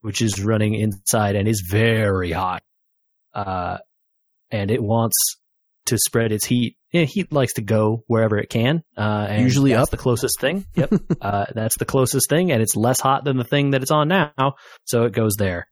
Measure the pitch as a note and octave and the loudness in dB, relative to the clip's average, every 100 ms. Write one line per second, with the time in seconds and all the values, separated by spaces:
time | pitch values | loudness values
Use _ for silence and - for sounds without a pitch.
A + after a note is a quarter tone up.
0 | A2 G2+ A2+ F#2+ G2+ A2 G#2+ G#2+ G#2+ G2 | -6 -2 -2 0 0 0 0 0 -2 -2
1 | - A2+ G#2 G2+ G2+ A2 F2+ G2+ A2+ A2 | -2 0 2 0 0 -2 -2 2 2 2
2 | G#2 F#2+ F2+ E2 F#2 F2+ _ _ _ _ | 0 0 -2 -2 -4 -6 _ _ _ _
3 | _ _ _ - G2 F#2 F2+ F#2 - _ | _ _ _ -10 -6 -4 -6 -8 -12 _
4 | _ _ _ _ _ A2 G2 A#2+ G#2+ A2+ | _ _ _ _ _ -4 -2 -2 0 0
5 | A2+ - - - _ _ _ _ - A2 | 2 0 -2 -6 _ _ _ _ -4 -2
6 | - A#2 A2+ G#2+ - B2 A2+ _ _ E3+ | 0 0 0 -2 0 0 0 _ _ 0
7 | D#3 G3+ F3+ D3 B2+ - G#2 A2 G#2+ A2+ | 0 -2 -2 0 0 -2 0 2 2 0
8 | - A2+ A2+ G#2 - A#2 A#2 E3 - - | 0 2 2 0 -2 0 0 0 -4 -4
9 | G#2+ G#2+ G#2 G#2 B2+ C3 C#3 A#2 - A#2 | -2 -2 -2 2 2 4 4 4 2 0
10 | C3 A#2+ B2 - C3 F#3 F#3+ - C#3+ G#3 | 0 0 0 -2 -2 -2 -4 -2 0 0
11 | - D#3+ G2 G2+ G2+ A2 A2 - A#2 C#3 | 0 -4 -2 -2 -4 -4 -4 -2 0 0
12 | B2+ C3+ - D3 F#3 A#2+ A2 - A#2 B2+ | 2 0 0 0 2 2 0 0 0 2
13 | C3+ C3+ C#3+ C3 A#2 C#3+ C#3+ C3+ C3 D3+ | 2 0 0 -2 0 0 2 0 2 0
14 | D3 F#3+ D3 - C3+ - - - - A#2+ | 2 2 0 0 -2 -2 -18 -20 -2 0
15 | A#2 A2 A2 G2+ G2 F2 - | 0 2 0 0 -2 -4 -10